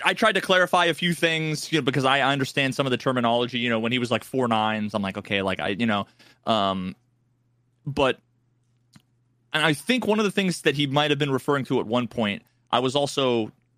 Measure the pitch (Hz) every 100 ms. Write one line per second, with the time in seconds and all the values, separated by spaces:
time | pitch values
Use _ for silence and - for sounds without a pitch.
0 | 180 190 220 190 - 185 175 180 170 151
1 | 175 165 165 160 156 151 - 160 135 143
2 | 131 139 131 139 131 - 135 127 135 120
3 | 139 127 117 120 123 123 120 113 113 123
4 | 120 113 - 131 120 110 107 107 107 107
5 | 98 101 - 101 95 95 87 101 117 101
6 | 98 _ - _ - 110 98 95 92 -
7 | _ _ _ _ _ _ _ _ 147 143
8 | 131 - _ _ _ _ _ _ _ -
9 | _ _ _ _ _ 156 156 147 - 254
10 | 202 214 208 202 185 - 160 139 143 143
11 | 151 143 147 131 - 143 117 127 98 123
12 | 120 - 104 101 - _ _ 120 131 143
13 | 143 - 131 120 107 - _